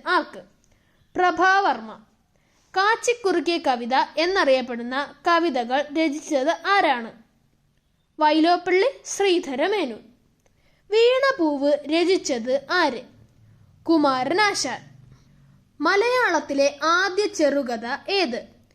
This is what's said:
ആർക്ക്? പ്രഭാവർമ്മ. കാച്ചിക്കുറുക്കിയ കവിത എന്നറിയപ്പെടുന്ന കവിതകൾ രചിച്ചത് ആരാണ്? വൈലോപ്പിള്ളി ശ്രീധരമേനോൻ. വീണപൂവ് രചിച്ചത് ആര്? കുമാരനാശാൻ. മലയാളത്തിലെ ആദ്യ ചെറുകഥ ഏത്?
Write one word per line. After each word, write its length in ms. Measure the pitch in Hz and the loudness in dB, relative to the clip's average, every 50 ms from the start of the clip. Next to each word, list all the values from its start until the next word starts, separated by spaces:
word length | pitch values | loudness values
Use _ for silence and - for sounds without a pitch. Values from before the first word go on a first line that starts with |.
| - 320 | -4 -2
ആർക്ക്? 340 | 359 330 302 - - 190 - - _ _ _ _ _ _ _ _ _ _ _ _ _ | 0 0 -2 -2 -10 -20 -20 -20 _ _ _ _ _ _ _ _ _ _ _ _ _
പ്രഭാവർമ്മ. 880 | - 359 359 330 330 359 381 381 392 403 330 254 226 220 220 196 - - _ _ _ _ _ _ _ _ _ _ _ _ _ - 370 | 0 0 0 2 2 2 4 4 4 2 2 -2 -2 -6 -14 -18 -20 -20 _ _ _ _ _ _ _ _ _ _ _ _ _ -2 0
കാച്ചിക്കുറുക്കിയ 800 | 392 427 453 453 - 494 466 480 - 381 349 349 277 339 339 330 | 2 2 0 0 0 -2 -2 0 0 0 0 0 0 0 -2 0
കവിത 380 | 339 294 254 233 240 226 262 | 0 -2 -2 -2 -2 -2 0
എന്നറിയപ്പെടുന്ന 1200 | 277 311 - - 294 320 359 392 392 330 277 262 262 247 254 240 233 233 240 262 277 285 269 - - - 359 | 0 0 -2 -2 -2 -2 0 0 2 2 4 2 2 0 -4 -8 -10 -8 -6 -6 -6 -6 -8 -10 -6 -2 0
കവിതകൾ 580 | 339 330 339 339 254 254 240 233 254 285 285 285 285 | 2 2 2 0 0 -2 -2 -2 -2 -2 -2 -2 -2
രചിച്ചത് 760 | 330 320 320 277 311 - - 311 262 262 311 339 - - 359 | 0 0 0 -2 -4 -6 -2 -2 0 0 0 -2 -2 -2 0
ആരാണ്? 440 | 403 403 359 311 262 240 226 220 - - _ _ _ _ _ _ _ _ _ _ _ _ _ _ _ _ _ _ _ - | 2 2 2 2 0 -2 -4 -10 -16 -20 _ _ _ _ _ _ _ _ _ _ _ _ _ _ _ _ _ _ _ 0
വൈലോപ്പിള്ളി 720 | 302 302 302 320 311 339 349 349 349 370 359 370 415 554 - - - | 2 2 4 4 4 4 2 2 0 0 0 2 2 0 -2 -6 -12
ശ്രീധരമേനോൻ. 1000 | - - - 403 392 349 - 269 269 262 247 302 381 440 415 320 247 214 - - - _ _ _ _ _ _ _ _ _ _ _ _ _ _ _ _ | -12 -4 -2 0 2 2 0 -2 -4 -4 -2 -2 -2 0 -2 -4 -6 -8 -12 -16 -20 _ _ _ _ _ _ _ _ _ _ _ _ _ _ _ _
വീണപൂവ് 840 | 403 440 466 480 508 523 554 539 539 - 330 302 294 269 277 285 294 | 2 4 4 4 4 4 2 0 2 2 0 0 0 0 2 2 0
രചിച്ചത് 880 | 285 285 277 311 339 359 339 381 349 370 - 269 233 220 254 262 277 277 - | 0 0 -2 0 0 2 2 0 0 0 -4 -4 -4 -2 -2 -2 -2 -2 -2
ആര്? 300 | 330 359 330 285 254 - - - - - - _ _ _ _ - - _ - _ _ _ _ | 0 0 0 0 -2 -6 -12 -16 -20 -20 -20 _ _ _ _ -20 -20 _ -20 _ _ _ _
കുമാരനാശാൻ. 960 | - - - 294 277 262 254 254 277 320 403 427 403 381 - - 262 220 - - - - - - - - - _ _ _ _ _ _ _ _ _ _ _ _ | 0 2 4 4 2 2 0 -2 -2 0 2 2 0 0 -2 -4 -6 -8 -10 -14 -20 -20 -20 -20 -20 -20 -20 _ _ _ _ _ _ _ _ _ _ _ _
മലയാളത്തിലെ 1000 | 294 330 381 403 453 480 508 508 466 392 339 302 294 - 285 277 277 285 285 - 294 | 0 0 2 2 2 2 2 2 2 2 0 0 -2 -2 0 2 2 0 0 0 0
ആദ്യ 440 | 320 339 359 381 403 370 392 415 - | 0 2 2 0 0 -2 -2 -4 -4
ചെറുകഥ 840 | - - 311 277 277 285 262 240 240 220 226 233 277 277 - - | 0 0 0 2 2 0 -2 -4 -6 -8 -6 -8 -8 -8 -6 -4
ഏത്? 360 | 381 403 359 247 240 214 - - _ _ _ _ _ | -2 0 0 -2 -4 -8 -10 -14 _ _ _ _ _